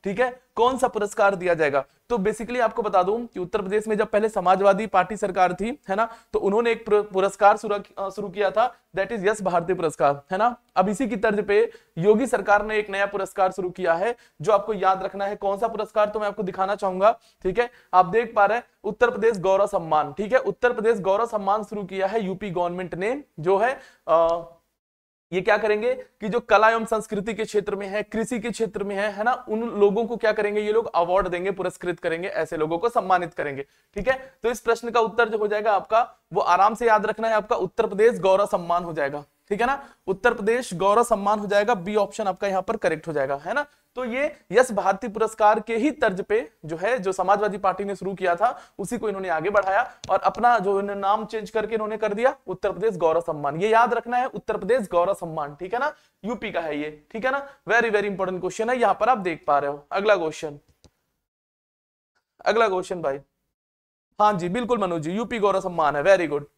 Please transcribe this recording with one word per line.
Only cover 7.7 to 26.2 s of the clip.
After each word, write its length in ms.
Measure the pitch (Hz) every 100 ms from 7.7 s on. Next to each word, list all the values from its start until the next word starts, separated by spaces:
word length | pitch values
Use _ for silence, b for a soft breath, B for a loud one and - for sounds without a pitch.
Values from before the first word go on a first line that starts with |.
| 202 196 -
अ, 120 | 196
शुरू 200 | 202 196
किया 220 | 185 196
था, 280 | 196 247 - _ 175
that 140 | 196
is 140 | 226 190
यश 140 | 214
भारती 320 | 185 175 170
पुरस्कार, 480 | 180 165 - 147 139 _
है 60 | 185
ना। 180 | 233 240 _ -
अब 140 | 190
इसी 180 | 208 254
की 80 | 220
तर्ज 300 | 226 208 208
पे 240 | 208 226 B B -
योगी 300 | 190 214 254
सरकार 380 | 214 196 208 214
ने 120 | 214
एक 120 | 208
नया 160 | 196 202
पुरस्कार 460 | 202 190 - 185
शुरू 180 | 185 180
किया 240 | 175 180
है, 220 | 165 214 240 b _
जो 100 | 160
आपको 220 | 202 208
याद 300 | 208 185 185
रखना 220 | 180 196 196
है। 100 | 202
कौन 220 | 202 196
सा 100 | 226
पुरस्कार? 420 | 220 208 220 208
तो 100 | 214
मैं 80 | 208
आपको 160 | 202
दिखाना 320 | 190 190 190 202
चाहूंगा, 360 | 202 185 202 226 b b
ठीक 160 | 190 185
है। 100 | 240 b b
आप 120 | 185 175
देख 280 | 220 233 226
पा 100 | 202
रहे 120 | 233
हैं 100 | - _
उत्तर 260 | 202 208 240
प्रदेश 300 | 220 226 202
गौरव 280 | 180 196 202
सम्मान, 460 | 190 160 151 143
ठीक 200 | 143 208
है, 60 | 254
उत्तर 340 | - 190 247
प्रदेश 260 | 233 214 220
गौरव 260 | 185 202 233
सम्मान 380 | 220 196 214
शुरू 200 | 202 214
किया 240 | 185 190 190
है 160 | 226
यूपी 280 | 185 190 208
गवर्नमेंट 440 | 175 175 175 180 170
ने, 280 | 202 277 - -
जो 180 | 160 190
है, 220 | 233 269 B B -
अ, 340 | 160 165 170 165 - _ _ _ _ _ _ _
ये 100 | 175
क्या 160 | 185 208
करेंगे 360 | 214 214 240
कि 360 | - - _